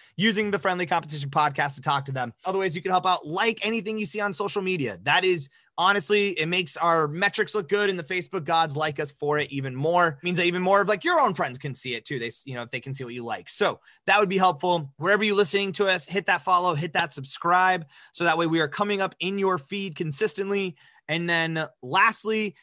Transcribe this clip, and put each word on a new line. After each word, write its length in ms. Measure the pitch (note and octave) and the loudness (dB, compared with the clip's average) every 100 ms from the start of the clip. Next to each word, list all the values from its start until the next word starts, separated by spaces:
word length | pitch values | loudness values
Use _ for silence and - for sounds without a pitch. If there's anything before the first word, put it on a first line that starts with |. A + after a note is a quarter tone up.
| - - | -16 0
using 340 | A3 G#3 G#3 | 0 2 -2
the 80 | G3 | 0
Friendly 260 | F#3+ F3+ E3+ | 0 -2 0
Competition 440 | E3 D3+ D3 C#3 | 0 -2 -8 -2
Podcast 460 | D#3 D3 C#3 C#3+ C#3 | 0 0 0 -4 -2
to 60 | |
talk 240 | D3 C#3 C#3 | -2 -2 -2
to 60 | |
them. 220 | C3 A#2+ - F#3 | -6 -6 -6 -4
Other 140 | F#3+ | -2
ways 160 | F#3+ E3+ | -2 -2
you 60 | |
can 100 | F#3 | 0
help 140 | F#3 F#3 | 2 2
out, 200 | F3 D3+ | 0 -2
like 400 | F3 A#3 A3+ G#3 | 0 0 0 -2
anything 320 | A3+ G3 A3 | -2 -4 -6
you 80 | G3 | -4
see 140 | G#3+ | -4
on 120 | G3+ | -4
social 280 | F#3+ G3+ G3+ | -4 -4 -2
media. 380 | F#3 F3+ A#2+ F2 | -2 -2 -4 -4
That 200 | A#2 F3 | 0 2
is 260 | F#3 F3 C3+ _ _ - | 2 0 -4 _ _ 0
honestly, 520 | F#3 G3+ - G#3 G3+ D#3+ | 2 2 2 2 2 0
it 100 | D#3+ | 0
makes 280 | F3+ F3 - | 0 -2 0
our 300 | E3+ E3 D3 | 2 4 2
metrics 480 | E3 G3+ G#3+ G3+ G#3 | 0 -2 0 -2 -2
look 140 | D#3 | -2
good, 200 | G3+ G3+ | 0 0
and 80 | F3+ | -2
the 60 | |
Facebook 400 | D3+ F#3 - F#3+ | -4 -6 -4 -8
gods 320 | D3+ E3 D#3+ C#3+ | 0 2 2 0
like 240 | D#3 D3+ | -2 -2
us 120 | D3 | -8
for 280 | - D3 D3 | -4 0 0
it 100 | C3+ | 0
even 240 | C#3 C3+ | -6 -6
more. 460 | B2+ D#3 F3 E3+ C#3 | -2 2 4 2 0
It 20 | |
means 140 | F3+ F3 | -2 0
that 80 | F3 | 2
even 160 | F3+ | 2
more 200 | F#3 G3 | 4 4
of, 80 | G3 | 4
like, 160 | G#3 E4 | 0 2
your 160 | E4+ | 2
own 120 | A#3+ | 2
friends 240 | E3+ C#3+ A#2+ | 0 -4 -4
can 160 | D3 | -10
see 220 | B2+ C3 A2+ | -8 -8 -8
it 80 | - | -6
too. 140 | C3 | -6
They 80 | A#2 | -6
s-, 160 | - C3+ | -8 -10
you 80 | |
know, 140 | B2 A2+ | -10 -8
they 120 | B2 | -8
can 120 | C3+ | -8
see 120 | C3+ B2 | -10 -8
what 80 | |
you 100 | B2 | -8
like. 240 | A#2 G2+ - | -8 -8 -6
So 320 | - F#3+ - _ _ - | 0 0 0 _ _ 2
that 140 | G3+ | 2
would 100 | G3 | 4
be 80 | F#3+ | 4
helpful. 560 | F#3 D3 F3+ F3 C#3 - | 4 4 0 0 -2 -4
Wherever 260 | E3+ G3+ | 2 4
you're 140 | G#3+ G3+ | 4 2
listening 340 | G3 G3 G3 | 2 2 0
to 140 | F#3+ G3 | 0 2
us, 180 | F3+ - | 2 0
hit 200 | G3 F#3+ | -4 0
that 160 | F3 | 0
follow, 340 | - F3+ F3+ D3+ | 2 2 2 0
hit 180 | E3+ | -2
that 200 | F3+ E3+ | -2 -2
subscribe, 760 | - C3+ - E3+ F3+ F#3 F3+ D3+ - - | -6 -12 -4 2 4 4 2 -4 -20 -16
so 140 | - E3+ | 0 2
that 120 | E3 | 2
way 80 | E3 | 2
we 140 | E3 | 2
are 80 | D3 | 0
coming 340 | F3 G#3 G3 | 0 0 0
up 140 | F#3+ - | -2 -4
in 200 | F3+ G3 | -4 0
your 180 | F#3+ F3+ | 0 0
feed 380 | - G3+ G3 D3+ | -4 -6 -6 -6
consistently. 800 | D#3+ C#3 G#3+ - G3 G3+ F#3+ - - _ - | -6 -2 -2 -2 -2 -2 -4 -8 -20 _ -4
And 180 | D#3+ E3+ | -2 0
then 380 | E3 E3 D#3+ D#3 _ | 0 2 -2 -4 _
lastly, 720 | B2+ F#3 A3 A3 G#3 A3 G#3 - | -2 2 2 2 -2 -2 -2 -8